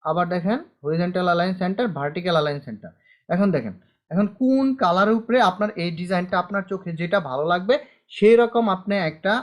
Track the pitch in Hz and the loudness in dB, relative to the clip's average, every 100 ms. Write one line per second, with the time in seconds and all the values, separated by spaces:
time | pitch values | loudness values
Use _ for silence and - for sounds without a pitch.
0 | 156 160 175 180 170 240 349 _ 143 165 | -2 -2 0 -2 -2 -4 -6 _ -4 -2
1 | 175 180 180 170 175 185 185 196 247 147 | -2 0 0 2 0 -2 -4 -2 -2 -2
2 | 143 151 180 170 151 143 139 107 85 _ | -6 -4 0 0 0 -4 -10 -14 -16 _
3 | _ _ _ 180 202 165 113 92 _ _ | _ _ _ 0 2 0 -4 -12 _ _
4 | _ 165 208 - 254 262 269 262 185 180 | _ -2 -2 0 2 2 2 2 2 4
5 | 208 226 226 247 208 185 208 - 170 165 | 2 2 2 2 2 2 -4 -2 -6 -4
6 | 175 185 180 185 180 202 190 190 185 160 | -2 -2 -2 -4 -2 -4 -4 -8 -8 -6
7 | 170 202 151 131 156 175 185 285 - _ | -2 -2 -2 -4 0 -2 0 -2 -2 _
8 | _ - 208 233 233 233 226 185 185 202 | _ 2 6 6 6 2 0 -2 -2 -2
9 | 165 156 190 220 | -2 -4 -2 -2